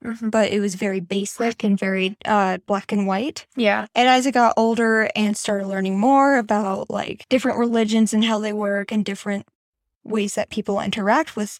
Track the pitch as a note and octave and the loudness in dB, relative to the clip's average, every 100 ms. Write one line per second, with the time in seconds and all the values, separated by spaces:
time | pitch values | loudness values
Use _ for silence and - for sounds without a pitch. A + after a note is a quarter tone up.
0 | A#3 A3+ A3 A3 G3+ G#3 G3+ F3+ G3+ F#3+ | -10 -6 -2 2 2 0 -2 -2 -4 -4
1 | F3 G3 G3+ - A#3 - G#3+ G3 F#3+ F#3+ | -4 -4 -4 -4 -4 -2 0 0 0 0
2 | F#3+ G#3 - G#3 F#3+ F#3 - G3+ - G3+ | -2 -4 0 0 2 -2 -2 -4 -2 -2
3 | G3 F#3+ C#4 - - - G#3+ G#3 G#3+ - | 0 -2 -4 -8 -10 -2 0 0 -2 2
4 | B3+ B3+ C4 B3 A#3 - A3+ A3+ A3+ A3 | 4 4 4 4 4 4 2 2 2 2
5 | G#3+ A3+ G#3 G#3+ - G3+ G3 G3 F#3+ F#3+ | 0 0 -2 -2 -4 -4 -2 -2 -2 2
6 | B3 C#4 C#4 C4+ G#3+ G#3 G3 G3 - G3+ | 4 6 6 4 2 0 0 -4 -6 -6
7 | - - - C4 B3+ - A#3+ A3+ G#3+ A3 | -6 -8 0 0 2 0 0 2 2 4
8 | G#3+ G#3+ A3+ G#3+ G#3+ G#3 G3+ G3+ G3 G#3+ | 4 2 2 0 -2 -4 -2 -4 -2 -4
9 | G3 G3 G#3 G3+ - _ _ _ _ _ | -4 -6 -6 -8 -8 _ _ _ _ _
10 | - A3 G3+ - - A3 G3+ G3 G3 A3+ | -6 -2 -2 -4 -6 -6 -4 -4 -2 -2
11 | G3+ C4 D#4+ - G#3 | 2 2 0 -6 -8